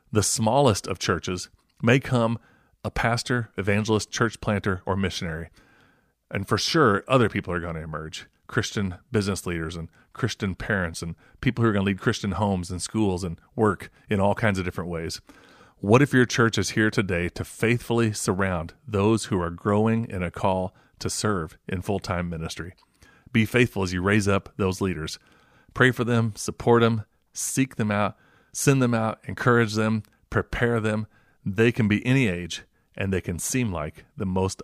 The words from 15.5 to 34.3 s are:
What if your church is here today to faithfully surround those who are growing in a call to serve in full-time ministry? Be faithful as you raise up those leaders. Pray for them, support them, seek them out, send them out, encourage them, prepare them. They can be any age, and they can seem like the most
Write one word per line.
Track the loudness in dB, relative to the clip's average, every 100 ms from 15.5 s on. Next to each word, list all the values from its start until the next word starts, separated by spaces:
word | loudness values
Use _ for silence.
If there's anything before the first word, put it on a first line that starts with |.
| -20 -20 -6
What | 4 6
if | 6
your | 4 4
church | 4 2 2
is | -2
here | 2 2
today | 2 0 0 -2
to | -4
faithfully | -10 -2 0 0 0 0 0
surround | 0 -2 0 0 -2 -6 -14 -6
those | 0 2 2 0
who | -2
are | -2
growing | -4 0 2 4 0 -2
in | -4
a | -6
call | -2 -2 0 -4 _ _ -10
to | -8
serve | -2 -2 -2 -4 -10 -10
in | -8
full-time | -4 -4 -4 -4 -4
ministry? | -6 -8 -10 -14 -16 _ _ -20 _ -2
Be | 2 2
faithful | 4 2 2
as | -2
you | 0
raise | 2 2 2
up | 0 -2 -4
those | -2 0
leaders. | -2 -2 -6 -10 _ _ _ _ _
Pray | 2 4
for | 4 0
them, | 2 0 -4
support | -8 -2 4 6
them, | 6 2 -4 _ _
seek | -10 -6 -2 -2 -2
them | -2
out, | 0 -2 -4 _ _ _
send | -2 2 4
them | 2
out, | 0 -2 -4 -10
encourage | -2 4 4 4
them, | 2 0 0 -4 _ -4
prepare | -4 -2 -2 0 0
them. | 0 -2 -6 _ _ _ -6
They | 2 2
can | 4 2
be | 2 2
any | 2 2
age, | -2 -6 -10 -14 _ _ -6
and | -2
they | -2
can | -2 -6
seem | -2 -2 -2
like | -2 -6 -10 -18 -8
the |
most | -2